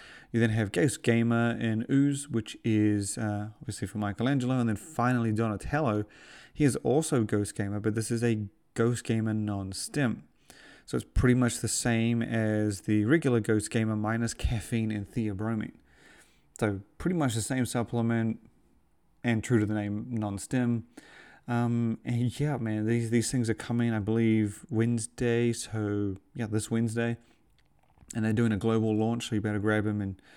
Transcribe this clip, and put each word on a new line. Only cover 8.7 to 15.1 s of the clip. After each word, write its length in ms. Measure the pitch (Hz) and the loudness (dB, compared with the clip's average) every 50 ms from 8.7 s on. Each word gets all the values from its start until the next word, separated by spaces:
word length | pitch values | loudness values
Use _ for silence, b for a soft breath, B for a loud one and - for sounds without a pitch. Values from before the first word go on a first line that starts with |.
| - | -2
Ghost 280 | - 117 120 120 113 - | 0 0 2 0 0 -2
Gamer 300 | - 113 110 110 110 110 | -2 0 0 0 0 0
non-stim. 920 | 110 107 104 101 98 98 95 95 - - - - 147 143 113 104 - - _ B B B B B B B B B B B | -2 -2 -2 -2 -4 -4 -6 -8 -8 -8 -6 -2 0 0 0 -2 -4 -8 _ B B B B B B B B B B B
So 120 | - - | -6 -6
it's 80 | 123 117 - - | -6 -4 -2 0
pretty 180 | - - 127 123 | 4 4 6 6
much 280 | 127 127 117 - - | 6 4 2 0 -2
the 60 | - | -4
same 540 | 110 - - - 120 117 113 113 117 117 117 | -4 -2 -2 0 0 2 2 2 2 2 0
as 600 | 113 - 110 113 110 107 107 107 107 107 101 98 | 0 -2 -2 0 0 2 2 0 0 0 -2 -2
the 240 | - - 107 107 104 | -2 0 2 2 4
regular 340 | 110 151 170 151 135 123 117 | 4 2 2 4 2 2 2
Ghost 320 | 110 - 110 107 104 - | 2 2 0 0 0 -2
Gamer 240 | - 117 110 110 110 | -2 0 0 0 -2
minus 400 | 107 104 107 113 113 117 113 - | -2 -2 -2 -2 -2 -2 -4 -4
caffeine 560 | - - - 123 107 - - 123 117 110 110 | -2 -2 -2 -2 -2 -4 -4 -2 -2 -2 -2
and 180 | 107 104 98 | -2 -4 -6
theobromine. 640 | - | -6